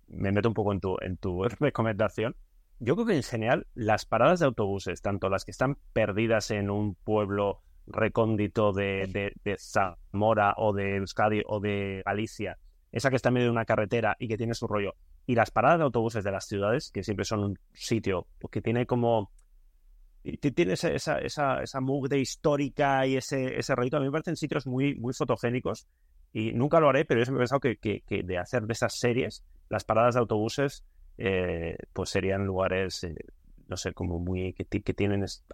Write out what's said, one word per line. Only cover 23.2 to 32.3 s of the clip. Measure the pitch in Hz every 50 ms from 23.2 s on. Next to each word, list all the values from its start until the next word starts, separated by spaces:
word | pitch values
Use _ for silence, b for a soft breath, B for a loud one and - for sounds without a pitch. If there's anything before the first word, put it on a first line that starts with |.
| 127 - 151 135 131 127 131
ese | - - - 139
rollito, | - - 135 -
a | -
mí | 135
me | 139
parecen | 139 160 - 185 160
sitios | - - 143 - 151 -
muy, | 135 123 127 139 143 135
muy | - 113 120 131
fotogénicos, | - 151 139 123 - - 117 120 131 - - 101 - - _ _ _ _ _ _ - - _ -
y | - 110 113 110
nunca | 117 123 147 170 165
lo | 160 143
haré, | 131 139 151
pero | - - 113
yo | 120
siempre | 123 135 135
he | 123
pensado | 113 131 139
que, | - 131 107
que, | - - 110 98 98 -
que | - 101 98 95
de | 90 92
hacer | 87 90 - - 123 110
de | 107 117
esas | - 123 107 -
series, | - - 123 117 127 78 101 - - - - - - - -
las | 107 107 -
paradas | - 110 110 117 123 117
de | 127
autobuses, | 120 101 113 107 107 113 - - 139 143 - - - - - - - - -
eh, | - - 95 95 92 90 87 90 85 82 82 - - - - -
pues | - 92 -
serían | - 101 92 95